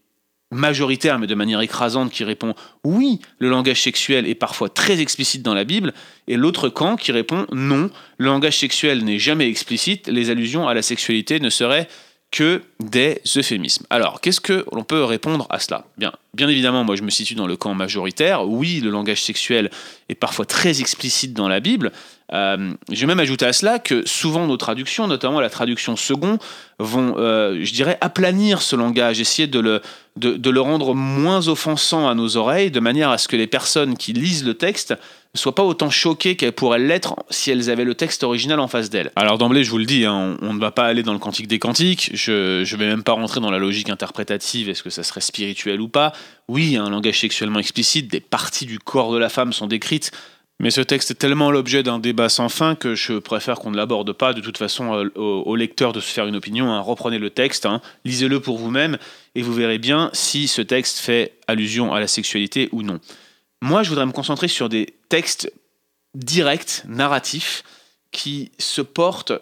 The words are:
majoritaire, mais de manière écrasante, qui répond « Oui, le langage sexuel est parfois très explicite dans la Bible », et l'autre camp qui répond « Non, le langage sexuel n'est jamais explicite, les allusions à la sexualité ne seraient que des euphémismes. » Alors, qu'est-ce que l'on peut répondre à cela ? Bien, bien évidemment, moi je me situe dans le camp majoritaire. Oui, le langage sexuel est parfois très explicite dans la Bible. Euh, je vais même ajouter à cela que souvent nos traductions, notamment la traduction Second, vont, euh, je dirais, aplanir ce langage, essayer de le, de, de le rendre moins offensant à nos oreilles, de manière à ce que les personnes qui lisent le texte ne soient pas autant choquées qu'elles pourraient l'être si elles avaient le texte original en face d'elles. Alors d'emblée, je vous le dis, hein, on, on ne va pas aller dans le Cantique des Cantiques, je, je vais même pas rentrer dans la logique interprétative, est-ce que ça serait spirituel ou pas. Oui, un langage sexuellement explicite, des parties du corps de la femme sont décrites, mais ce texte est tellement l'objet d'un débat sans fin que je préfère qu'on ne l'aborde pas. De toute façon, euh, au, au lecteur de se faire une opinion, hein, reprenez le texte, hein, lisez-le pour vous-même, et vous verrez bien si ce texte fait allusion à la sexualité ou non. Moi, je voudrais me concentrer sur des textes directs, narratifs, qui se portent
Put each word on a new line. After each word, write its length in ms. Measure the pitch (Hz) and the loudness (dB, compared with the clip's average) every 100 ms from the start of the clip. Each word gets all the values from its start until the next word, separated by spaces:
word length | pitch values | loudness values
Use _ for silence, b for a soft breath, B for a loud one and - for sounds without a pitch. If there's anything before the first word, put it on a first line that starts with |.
| _ _ _ _ _ | _ _ _ _ _
majoritaire, 640 | 123 151 139 135 131 156 123 | 0 0 2 0 2 2 2
mais 80 | 104 | 2
de 80 | |
manière 280 | 104 107 110 | 0 0 0
écrasante, 500 | 113 - 120 127 127 | 0 0 0 0 -2
qui 120 | - | -2
répond « 300 | 110 107 113 - B B | -4 -4 -6 -6 B B
Oui, 360 | 143 202 277 214 B - | 0 2 4 2 B -2
le 100 | 127 | 2
langage 320 | 127 131 123 | 2 2 2
sexuel 480 | 127 - - 131 101 | 0 0 2 2 0
est 60 | |
parfois 340 | 117 110 - 104 | -2 -4 -2 -4
très 320 | - 185 175 | 0 2 2
explicite 420 | 143 - 127 139 | 0 -2 -2 -2
dans 120 | 117 | 0
la 100 | 101 | 0
Bible », 300 | 107 208 165 B B B - | 0 0 -2 B B B -4
et 80 | 120 | 2
l'autre 320 | 156 - 131 | 2 2 -2
camp 280 | - 165 226 | 0 0 0
qui 140 | - | 0
répond « 360 | 117 113 175 202 | 0 0 -2 -2
Non, 380 | 131 139 139 185 B B - | -2 2 2 0 B B -2
le 80 | 135 | 2
langage 320 | 139 151 147 | 2 2 2
sexuel 440 | 139 - 151 131 | 0 0 2 2
n'est 160 | 107 104 | 2 0
jamais 300 | 135 156 147 | 2 2 2
explicite, 600 | 160 - 117 - 202 - | 0 -2 -2 0 -2 -2
les 200 | 120 117 | 0 0
allusions 400 | 120 113 156 143 | 0 0 0 0
à 60 | |
la 80 | 117 | 0
sexualité 580 | - 120 - 113 - 156 | 0 -2 0 0 0 0
ne 80 | 127 | 0
seraient 400 | - 120 147 170 B B B _ | 0 2 2 0 B B B _
que 300 | - 156 180 - - | 0 2 2 -4 -10
des 420 | 110 120 147 - - | -2 2 2 2 -2
euphémismes. » 520 | 139 - 107 69 - - | 0 0 -2 0 -2 0
Alors, 300 | 120 98 - | 0 0 0
qu'est-ce 220 | 180 185 | 0 0
que 240 | - 190 - | 0 -2 -2
l'on 120 | 113 | -6
peut 200 | 107 156 | -2 0
répondre 420 | 127 113 156 156 113 | 2 0 0 -2 -2
à 100 | - | -4
cela ? 280 | - - - - | -4 -6 -8 -6
Bien, 160 | 104 - _ | -6 -6 _
bien 160 | 104 143 | -2 2
évidemment, 340 | 139 127 127 | 2 2 2
moi 120 | 110 101 | 2 0
je 60 | |
me 60 | 104 | 0
situe 260 | - 110 | -2 -2
dans 120 | 110 92 | -4 -4
le 100 | 90 | -2
camp 160 | 104 | -4
majoritaire. 760 | 95 95 101 92 - 165 175 98 | -2 -2 -2 -4 0 2 2 0
Oui, 340 | 117 165 165 | 0 0 0
le 100 | 110 | 0
langage 320 | 104 104 104 | 0 -2 -2
sexuel 480 | - - - 117 104 B B B - | -2 -4 0 0 0 B B B -12
est 40 | |
parfois 300 | 92 120 - | -4 -2 -2
très 380 | 104 - 180 143 | -2 0 2 2
explicite 500 | 123 - 127 - 135 | 0 -2 -2 -2 -2
dans 160 | 110 98 | -2 0
la 120 | 95 | 0
Bible. 320 | 135 240 117 B B B - | 2 0 0 B B B -6
Euh, 400 | 95 98 98 95 - - | -2 0 0 -4 -8 -8
je 80 | 107 | -2
vais 80 | 139 | 2
même 140 | 180 | 4
ajouter 240 | 139 131 | 2 2
à 80 | 123 | 2
cela 260 | - 196 240 | 4 2 2
que 280 | - 120 - | 2 0 0
souvent 400 | - 165 160 165 | -2 0 0 0
nos 100 | 123 | 0
traductions, 500 | - 113 131 - 214 | -2 -4 -4 -2 -2
notamment 320 | 135 131 147 | 0 0 0
la 120 | 117 | 0
traduction 460 | - 120 117 - 113 | 0 -2 -2 -2 -4
Second, 420 | - 139 180 220 B B B - | -2 0 2 0 B B B -8
vont, 380 | 107 123 127 - | -2 0 2 2
euh, 440 | 113 110 104 90 | 2 4 2 0
je 100 | 101 | -2
dirais, 240 | 117 143 - | 0 0 2
aplanir 640 | 165 185 185 190 208 180 | 0 2 2 4 4 2
ce 120 | - | 2
langage, 460 | 123 120 120 117 113 | 2 2 4 4 2
essayer 260 | 113 - 151 | 0 0 2
de 140 | 123 | 2
le, 220 | 113 107 B B B - | 2 2 B B B -4
de, 220 | 123 101 | -2 0
de 120 | 127 | 2
le 100 | 131 | 2
rendre 320 | 131 156 131 | 4 2 0
moins 540 | 131 135 139 160 190 165 | 0 0 2 2 4 2
offensant 600 | 151 160 151 - 165 139 | 0 0 0 0 2 2
à 60 | |
nos 240 | 117 113 117 | 2 2 2
oreilles, 320 | 113 175 196 | 2 2 2
de 100 | 127 | 2
manière 300 | 117 139 147 | 2 4 4
à 80 | 120 | 2
ce 100 | - | 2
que 80 | 117 | 0
les 100 | 110 | 2
personnes 520 | 131 - 156 139 120 | 0 0 2 0 -2
qui 160 | - | -4
lisent 320 | 120 170 160 127 | -2 0 0 -2
le 80 | |
texte 380 | 113 180 202 - 123 B B B | 0 0 0 -4 -6 B B B
ne 40 | - | -4
soient 160 | 135 | 0
pas 80 | 196 | 2
autant 280 | 196 165 151 | 2 2 0
choquées 460 | - 170 156 185 180 | 2 2 2 0 2
qu'elles 160 | 120 | 0
pourraient 260 | - 127 120 | 2 2 4
l'être 380 | 135 180 107 - - | 4 2 -2 -6 -6
si 220 | - 143 | -4 0
elles 180 | 127 120 | 0 0
avaient 160 | 117 | 0
le 100 | 123 | 0
texte 280 | 120 165 - | 0 -2 -2
original 380 | 123 120 131 151 | -2 0 0 0
en 80 | 127 | 0
face 200 | 120 107 | -2 -2
d'elles. 220 | 101 71 | -2 -2
Alors 220 | 98 104 104 | 2 4 4
d'emblée, 260 | 120 139 | 4 4
je 80 | 117 | 4
vous 80 | 113 | 0
le 60 | |
dis, 220 | 113 135 110 | 2 2 2
hein, 320 | 98 95 - | 2 -2 -4
on, 80 | 107 | -4
on 60 | |
ne 60 | 104 | -2
va 100 | 107 | 0
pas 160 | - 117 | 2 2
aller 160 | 120 | 2
dans 100 | 113 | 0
le 60 | 101 | -2
Cantique 300 | 104 - 110 | -4 -6 -2
des 100 | 110 | -2
Cantiques, 540 | 113 120 175 180 - | 0 2 2 2 -2
je, 480 | 104 - 104 92 92 | -2 0 2 2 0
je 120 | 92 107 | 0 0
vais 100 | 107 | 0
même 160 | 110 | 0
pas 100 | 113 | 0
rentrer 280 | 113 110 127 | 0 0 -2
dans 100 | 110 | -2
la 80 | 95 | 0
logique 320 | 98 104 104 | 0 -2 -4
interprétative, 800 | 95 92 - 101 101 - 120 104 | -6 -6 -6 -4 -4 -4 -4 -4
est-ce 120 | 92 | -6
que 80 | 90 | -8
ça 120 | 87 | -6
serait 180 | 85 98 | -6 -4
spirituel 600 | - - 101 98 104 98 | -6 -4 -6 -4 -4 -2
ou 60 | 113 | 0
pas. 260 | 143 151 B B B - | 0 0 B B B -4
Oui, 300 | 135 160 120 | 0 2 2
un 100 | 104 | 0
langage 320 | 101 110 104 | 0 0 2
sexuellement 380 | 110 - 107 107 | 0 -2 -2 -2
explicite, 500 | 101 - 113 156 120 | -2 0 0 0 -2
des 120 | 76 | -6
parties 440 | - 117 - - | -2 -4 -2 -6
du 140 | 127 110 | -6 -10
corps 340 | - 135 113 | -2 0 2
de 60 | 117 | 2
la 100 | 110 | 2
femme 240 | - 123 | 0 -2
sont 140 | 113 104 | -2 -2
décrites, 460 | 110 - 151 - B B B _ - | -4 -2 -2 -4 B B B _ -2
mais 100 | 120 | 0
ce 120 | 131 | 2
texte 280 | 131 139 - | 2 0 0
est 60 | 131 | 0
tellement 340 | 139 147 147 | 2 4 4
l'objet 320 | 143 123 139 | 4 2 0
d'un 160 | 123 117 | 0 0
débat 300 | 120 117 113 | 0 2 2
sans 200 | - 120 | 2 0
fin 280 | - 160 156 | 2 0 2
que 180 | 123 | -2
je 200 | 110 - | -2 -2
préfère 440 | 107 - 107 - 117 | -4 -4 -4 -2 -4
qu'on 140 | 110 | -4
ne 40 | 104 | -2
l'aborde 360 | 107 110 104 | 0 0 -2
pas. 200 | 98 131 | 0 0
De 80 | 113 | 0
toute 180 | 110 - | -6 -6
façon, 360 | 104 - 120 | -4 -4 -2
euh, 160 | 107 101 - | -2 -2 -2
au, 260 | 107 95 | -2 0
au 120 | - 113 | 0 0
lecteur 360 | 113 - 123 | -2 0 0
de 60 | 107 | 0
se 140 | - | -4
faire 140 | - 104 | -4 -4
une 100 | 104 | -4
opinion, 340 | 104 113 127 | -4 -2 0
hein, 80 | 107 | 0
reprenez 400 | 98 117 120 113 | -2 -4 -4 -4
le 120 | 104 | -4
texte, 360 | - 139 - 104 | 0 0 0 -2
hein, 140 | 113 B B | -2 B B
lisez-le 340 | 127 123 135 139 | -6 -2 0 0
pour 200 | 127 113 | -2 -4
vous-même, 380 | 113 131 160 139 B B B | -2 0 0 -2 B B B
et 80 | 123 | -6
vous 100 | 120 | -2
verrez 260 | 117 117 110 | 0 0 0
bien 320 | 120 151 165 | 2 2 0
si 340 | - - 147 143 | -2 -2 -2 0
ce 160 | - | -2
texte 360 | 104 127 127 - | 0 0 0 -4
fait 340 | - 120 - - - | 0 0 0 -4 -4
allusion 440 | 110 104 113 113 | -2 -2 -2 0
à 60 | 104 | 0
la 80 | 104 | 0
sexualité 600 | - - 107 101 135 127 | -2 -2 -2 -2 -2 -2
ou 120 | 113 | -2
non. 180 | 104 85 B B B B _ _ | -4 -6 B B B B _ _
Moi, 220 | 127 190 | 0 2
je 60 | 190 | 2
voudrais 180 | 143 131 | 0 -2
me 60 | |
concentrer 340 | 135 135 143 175 | -2 -4 -2 -2
sur 220 | - 117 | -2 -2
des 260 | 110 - - - | -2 -4 -8 -2
textes 440 | 165 - - - - _ _ _ _ _ | 0 0 -4 -8 -12 _ _ _ _ _
directs, 680 | 135 123 170 143 160 - - - | -12 -2 2 2 0 -4 -8 -6
narratifs, 800 | 117 143 135 - 151 - - b b b b _ | -2 0 0 -2 -6 -6 -8 b b b b _
qui 400 | - 143 143 - - | -10 -6 -8 -8 -8
se 240 | - - | -4 -4
portent 500 | 139 - 175 180 - 107 | -4 0 0 0 -4 -6